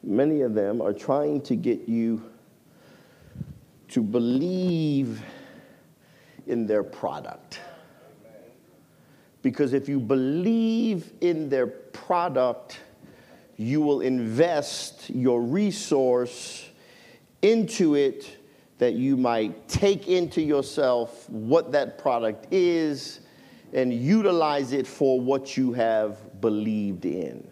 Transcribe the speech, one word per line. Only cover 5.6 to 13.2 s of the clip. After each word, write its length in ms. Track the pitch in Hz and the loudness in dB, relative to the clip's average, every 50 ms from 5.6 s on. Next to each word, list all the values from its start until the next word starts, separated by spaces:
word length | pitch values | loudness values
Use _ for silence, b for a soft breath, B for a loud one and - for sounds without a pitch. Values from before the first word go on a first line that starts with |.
| B B B B B B B B B B B B B B B B B - | B B B B B B B B B B B B B B B B B -4
in 180 | 123 120 113 | -4 -4 -2
their 160 | 101 107 107 98 | 0 0 0 0
product. 800 | - - - - - 73 76 - - - - - - - - B B B B B B B B B B B B - - 107 104 98 92 - _ _ _ _ _ _ b b b b b b b b b b _ | -2 -8 -8 -8 -6 -6 -8 -12 -14 -16 -16 -18 -20 -20 -18 B B B B B B B B B B B B -20 -20 -20 -20 -20 -20 -20 _ _ _ _ _ _ b b b b b b b b b b _
Because 320 | _ 131 120 - 147 131 123 | _ -2 2 2 0 2 2
if 160 | 139 135 139 | 0 -2 0
you 120 | 143 139 | -2 -2
believe 1120 | 123 107 135 131 131 131 143 165 180 214 226 226 226 226 226 226 226 226 214 175 165 - - - | 0 2 2 2 2 0 0 0 0 2 2 2 2 2 0 0 0 0 0 -2 -4 -8 -10 -2
in 280 | - 175 170 160 156 143 | 0 0 0 0 -2 -2
their 200 | 131 131 123 107 | 0 0 0 0
product, 1120 | - - - - - - - - - 175 170 180 139 131 127 123 117 - - - - - - - - B B B B B | -2 -12 -18 -18 -20 -20 -4 0 0 0 0 0 2 2 2 2 0 -2 -8 -18 -20 -20 -20 -20 -20 B B B B B